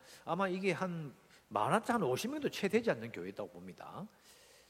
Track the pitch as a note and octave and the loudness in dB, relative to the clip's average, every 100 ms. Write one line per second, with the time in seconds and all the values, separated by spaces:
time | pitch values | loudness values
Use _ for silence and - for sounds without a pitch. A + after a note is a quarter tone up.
0 | - - - E3+ F#3+ F#3 F#3+ E3 F#3 E3 | -20 -12 -4 0 0 0 0 2 0 -2
1 | C#3+ - - - - G#2 A2+ G3+ A#3+ A#3 | -6 -12 -20 -20 -4 2 4 4 4 2
2 | C#3 - A#3 D4+ C#4 - G3 A3 A#3 C3+ | 4 2 0 -2 -2 0 2 4 4 0
3 | A2+ F2+ F2+ G2 G2 F2 F#2 D#2+ - G#2 | 0 -6 -8 -6 -8 -8 -14 -12 -12 -10
4 | G#3 - - - - - | -12 -14 -20 -20 -20 -20